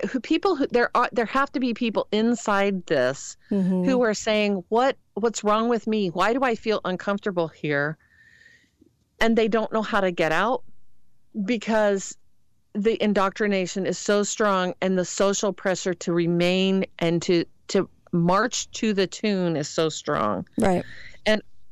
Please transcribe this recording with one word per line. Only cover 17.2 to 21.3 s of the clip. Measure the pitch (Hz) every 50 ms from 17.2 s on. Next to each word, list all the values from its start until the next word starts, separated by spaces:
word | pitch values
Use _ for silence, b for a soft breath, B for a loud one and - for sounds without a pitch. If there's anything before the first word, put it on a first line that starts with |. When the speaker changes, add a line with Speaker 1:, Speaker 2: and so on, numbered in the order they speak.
| -
Speaker 1:
to, | - 180 170 - - - _ _ -
to | - 202 175 - - _ _ - -
march | 175 170 175 180 196 220 247 - - - - -
to | - - 220 208
the | 190 190
tune | 180 - - - 214 202 190 180 175 165
is | 156 151 -
so | - - 160 156
strong. | 151 - - - 147 - - 104 101 90 185 - - -
Speaker 2:
Right. | 220 196 185 175 B B B B B B B B -
Speaker 1:
And | 208